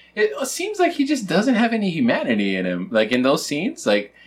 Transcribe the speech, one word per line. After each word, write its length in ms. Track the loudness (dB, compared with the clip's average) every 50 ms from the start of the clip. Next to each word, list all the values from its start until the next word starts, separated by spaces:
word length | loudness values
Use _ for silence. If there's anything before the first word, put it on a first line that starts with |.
| -20 _ -4
It, 200 | 0 0 0 0 -2
it 60 | -6 -6
seems 300 | -6 -6 -6 -4 -2 0
like 140 | 0 2
he 140 | 2 0 0
just 200 | 0 0 -2 -2 0
doesn't 280 | 0 2 2 2 2
have 160 | 2 2 2
any 180 | 0 0 -2 -2
humanity 680 | 0 2 2 2 2 2 0 0 0 0 0 0 0 -2
in 80 | -2
him. 240 | -2 -4 -4 -4 0
Like, 220 | 2 2 2 2 2
in 80 | 2
those 240 | 2 2 2 0 0
scenes, 400 | -4 -4 -4 -4 -4 -6 -4 -2
like, 280 | 0 0 0 0 -4 _ -20 -18